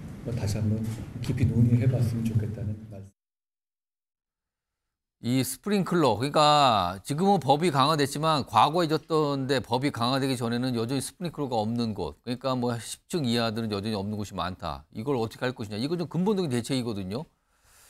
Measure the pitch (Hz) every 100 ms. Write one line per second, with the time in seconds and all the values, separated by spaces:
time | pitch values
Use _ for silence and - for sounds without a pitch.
0 | - - 117 - 101 107 104 110 - -
1 | - - - 131 - 120 123 120 - 123
2 | 107 113 113 107 101 101 101 101 - 98
3 | 98 _ _ _ _ _ _ _ _ _
4 | _ _ _ _ _ _ _ _ _ _
5 | _ _ 117 131 123 - 202 202 165 170
6 | 135 101 143 156 151 147 135 104 87 95
7 | - 143 196 190 131 147 180 143 147 156
8 | 135 147 160 151 - 113 139 170 160 156
9 | - 156 147 139 131 131 - 123 139 107
10 | 117 135 135 120 117 120 131 117 117 139
11 | - - 175 147 131 117 107 120 113 95
12 | 78 - 117 123 135 127 120 117 - -
13 | - 180 123 120 113 110 113 101 110 104
14 | 101 107 101 95 87 90 85 69 - -
15 | 131 127 113 - 127 127 107 104 143 175
16 | 156 156 185 190 165 120 113 131 117 101
17 | 92 117 165 _ _ _ _ _